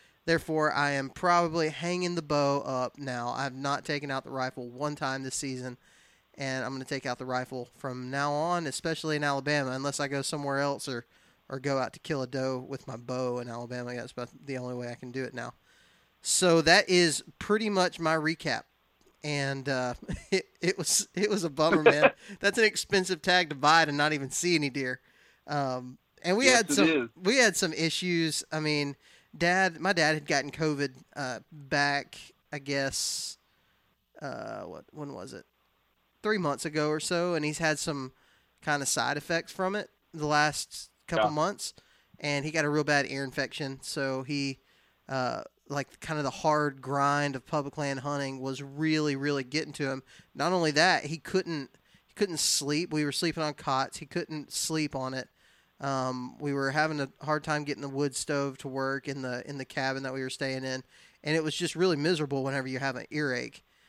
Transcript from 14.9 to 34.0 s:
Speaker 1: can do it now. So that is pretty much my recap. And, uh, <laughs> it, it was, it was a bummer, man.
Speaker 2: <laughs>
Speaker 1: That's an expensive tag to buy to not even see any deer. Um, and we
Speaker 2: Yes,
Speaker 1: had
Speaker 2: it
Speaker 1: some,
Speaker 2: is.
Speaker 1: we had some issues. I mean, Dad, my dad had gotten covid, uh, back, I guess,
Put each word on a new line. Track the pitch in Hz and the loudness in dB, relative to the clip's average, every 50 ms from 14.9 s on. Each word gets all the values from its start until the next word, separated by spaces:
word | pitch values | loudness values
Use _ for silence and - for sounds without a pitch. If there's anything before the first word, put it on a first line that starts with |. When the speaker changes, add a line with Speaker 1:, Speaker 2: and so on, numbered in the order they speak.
| 120 | -10
Speaker 1:
can | - - 123 120 | -10 -12 -8 -6
do | 135 131 | -6 -6
it | 120 - | -6 -6
now. | 123 117 120 - _ _ _ _ _ _ _ _ _ _ _ _ _ - | -8 -8 -10 -10 _ _ _ _ _ _ _ _ _ _ _ _ _ -4
So | - - - 185 180 165 165 151 | 0 2 4 6 8 8 8 8
that | 156 170 202 196 - | 8 8 8 8 6
is | 185 180 175 160 143 - - - - _ | 6 6 6 6 4 0 -6 -10 -14 _
pretty | - - 202 214 226 214 | -2 0 0 2 2 2
much | 202 190 180 175 - - | 2 4 2 2 0 -2
my | 165 156 160 | 0 2 2
recap. | 160 151 156 165 - - 160 123 - - _ _ _ _ _ _ _ _ _ _ _ - | 2 2 0 -2 -2 -2 -2 -2 -2 -4 _ _ _ _ _ _ _ _ _ _ _ -6
And, | 147 147 143 139 135 139 135 131 143 | -4 -2 0 0 -2 -2 -4 -4 -2
uh, | 135 127 127 123 120 - - - - | -2 -2 -2 -2 -4 -6 -6 -8 -8
<laughs> | - - - | -8 -4 0
it, | - 190 - - _ _ | 0 0 0 -2 _ _
it | - 170 190 - | 0 0 0 0
was, | 165 - - - - - _ | 0 2 2 2 0 0 _
it | 180 202 208 | 0 0 2
was | 214 196 165 | 2 0 0
a | 165 | -2
bummer, | 139 139 156 160 180 160 151 | 0 4 4 6 6 8 8
man. | - 147 147 151 - - - - | 8 8 8 6 4 4 2 -10
Speaker 2:
<laughs> | - 202 - | -18 -12 0
Speaker 1:
That's | - 202 202 240 | 0 2 4 4
an | 220 | 4
expensive | 214 208 - - - 202 196 185 175 190 156 - | 4 2 0 -2 2 2 2 2 2 -2 -2 2
tag | 190 180 180 175 151 | 4 4 4 4 2
to | 151 | -2
buy | 135 139 147 160 165 160 | 2 6 6 8 8 6
to | 147 143 | 4 4
not | 147 147 151 156 | 2 2 2 2
even | 143 139 127 | 0 -4 -4
see | - - - 175 170 | -4 -2 0 2 2
any | 160 151 139 | 2 2 0
deer. | 123 139 135 127 127 - _ _ _ _ _ _ _ _ _ - | -2 -2 -4 -4 -6 -8 _ _ _ _ _ _ _ _ _ -4
Um, | 147 147 139 131 127 127 127 127 131 - _ _ _ - - | -2 -2 -2 -2 -2 -6 -8 -10 -16 -18 _ _ _ -6 -2
and | 170 185 | 0 2
we | 220 269 | 6 6
Speaker 2:
Yes, | 269 254 | 8 6
Speaker 1:
had | 233 220 156 | 6 6 4
Speaker 2:
it | 143 | 4
Speaker 1:
some, | - - 160 | 4 4 6
Speaker 2:
is. | 160 143 120 117 - 165 | 4 2 0 -2 -8 -2
Speaker 1:
we | 185 185 247 | 0 2 4
had | 277 240 214 170 | 6 6 6 4
some | - - 170 160 | 2 0 0 0
issues. | - 165 160 - - 185 180 175 165 165 160 147 - - - - | 0 0 0 0 0 0 0 2 2 2 0 -2 -4 -6 -6 -6
I | 156 | -2
mean, | 151 151 151 147 143 143 139 - _ - - - _ _ - | 0 0 2 2 0 -2 -4 -8 _ -20 -20 -20 _ _ -4
Dad, | 151 170 170 180 190 190 185 165 151 | 0 2 2 4 4 2 2 0 -2
my | 165 185 196 | -2 0 2
dad | 170 156 151 156 | 4 4 4 2
had | 156 143 | 0 0
gotten | - 160 143 131 147 | 0 0 0 0 -2
covid, | - 147 160 156 151 139 143 135 131 131 - _ _ | -4 -2 0 0 0 0 -2 -4 -4 -10 -20 _ _
uh, | 147 143 131 120 107 - _ 156 | -8 -6 -6 -6 -8 -12 _ -20
back, | 151 143 135 151 143 143 143 143 143 - - - - - - - _ _ _ - | -20 -8 -2 2 2 2 2 2 0 -4 -6 -14 -20 -20 -20 -20 _ _ _ -12
I | 147 | -10
guess, | 139 139 139 139 135 139 - - - - - - - - - - _ _ _ _ _ _ _ _ _ _ _ _ | -6 -4 -2 0 0 -2 -2 -2 -4 -4 -4 -6 -6 -8 -10 -14 _ _ _ _ _ _ _ _ _ _ _ _